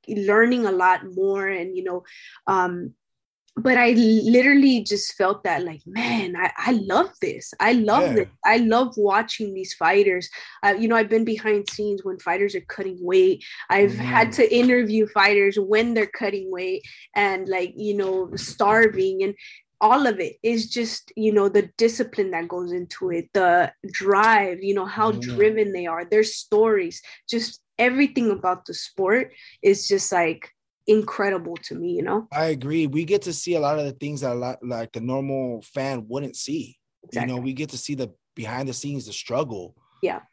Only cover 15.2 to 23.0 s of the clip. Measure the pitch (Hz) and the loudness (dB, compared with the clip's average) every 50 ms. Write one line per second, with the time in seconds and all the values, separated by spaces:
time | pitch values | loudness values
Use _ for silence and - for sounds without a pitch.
15.2 | 196 202 208 202 196 196 196 214 196 190 214 214 233 240 233 220 208 196 - - | 2 4 4 4 4 2 2 0 0 2 2 2 2 2 0 -2 -2 -2 -4 -6
16.2 | 233 196 202 196 190 190 185 180 185 185 190 - - - - - - - - 208 | -6 -4 -4 -6 -6 -8 -8 -8 -6 -6 -6 -8 -10 -14 -20 -20 -20 -8 -2 0
17.2 | 202 196 190 185 190 185 185 185 180 180 - - 214 208 202 202 196 190 190 190 | 0 0 0 -2 -4 -4 -4 -4 -4 -6 -6 -6 -6 -4 -2 -2 -2 -2 -2 -2
18.2 | 185 175 - - - - - - 208 202 214 226 226 214 214 190 190 190 190 190 | -4 -6 -8 -10 -10 -10 -4 0 0 2 4 6 4 4 4 2 0 0 0 -2
19.2 | 196 202 202 - - - - - _ _ _ _ 208 214 247 285 285 247 214 185 | -2 -4 -4 -8 -14 -20 -20 -20 _ _ _ _ 4 4 6 4 4 2 0 -2
20.2 | 175 - - - - 226 240 226 220 - - 240 233 226 - - - - - 226 | -4 -8 -8 -4 -2 -2 0 0 -2 -4 -4 -4 -4 -4 -6 -10 -14 -14 -6 -2
21.2 | 214 220 208 208 196 202 190 202 190 - - - 226 233 226 - 247 220 - - | 0 2 4 4 4 4 4 2 2 0 0 0 0 2 2 0 -4 -4 -2 -2
22.2 | 196 190 180 165 170 170 180 180 180 175 175 180 180 180 - - | -2 -2 -2 -4 -6 -6 -6 -8 -6 -6 -6 -6 -8 -8 -10 -8